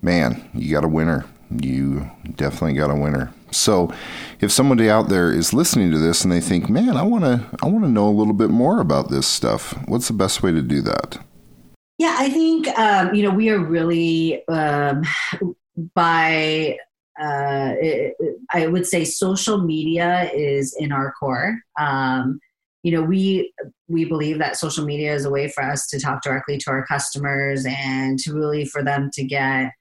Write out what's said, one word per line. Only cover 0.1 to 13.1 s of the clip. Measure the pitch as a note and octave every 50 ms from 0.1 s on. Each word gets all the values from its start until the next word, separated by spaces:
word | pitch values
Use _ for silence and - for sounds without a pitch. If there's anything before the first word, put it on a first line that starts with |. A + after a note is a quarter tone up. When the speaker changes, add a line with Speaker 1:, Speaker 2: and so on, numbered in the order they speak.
| F2+ F2 D#2 B1 A#1+ - - - -
Speaker 1:
you | A#1 - D2
got | D2+ D2+ D2
a | D#2+
winner. | D#2 D#2+ D#2+ E2 D#2+ - C2+ - - - - -
You | - - C2+ C2 C2 C2 C2+ C#2 C2+ C#2+ D2 B1 - - - - -
definitely | - C#2+ C#2+ C#2 - D#2+ D#2+ C#2+
got | C2+ D2+ D2
a | C#2+
winner. | C#2+ C#2+ D2 C#2+ C2+ B1+ - - - - -
So | - - - - G#2+ F#2 F2 E2 - - - - - - - - - -
if | - G2+
somebody | - - C3 C#3 C3+ A#2 A2+ G#2+
out | G#2+ A2 G#2+ -
there | F#2+ F#2 F2 E2+
is | - D#2 E2+ - -
listening | A#2+ E3+ F3 - B2+ G2+ F2
to | D#2 D#2
this | D#2 E2 F2 - -
and | F#2+
they | F2 F2
think, | E2 - G2 F2+ - -
"Man, | G#2 C#3+ A3+ B3+ G#3+ C3
I | D#3+
wanna, | G3+ A#3+ A#3 F3+ C#3 B2 A#2+ - - - -
I | - -
wanna | G3 A3+ G#3+ D#3
know | A#2 G#2+ G#2 G#2
a |
little | G#2 G#2 G#2+ G#2+ A2
bit | G2+ A2 G#2+
more | D#2+ A#2 A#2+ D3 G3 A#3
about | C3 D#2+ D2 C#2 C#2 -
this | C#2 C#2 C2 -
stuff," | - - - A#1+ G#1+ A1 - - - - - -
what's | - A#2 B2 -
the | A2+
best | G#2 F#2+ F#2+ - -
way | - F#2+
to | E2+ D#2+ C#2
do | B1 D2 C#2+
that? | A#1 - G1+ G1+ - - - - - - _ - - - - - - - - _ _ _ _ _
Speaker 2:
Yeah, | D#4+ D#4+ D4 B3+
I | C4+ C#4
think, | C4 D#4+ D#4+ D#4+ E4 D#4+ D#4 C4+ - A3+
um, | A3+ G#3+ G3+ G3 F#3 F#3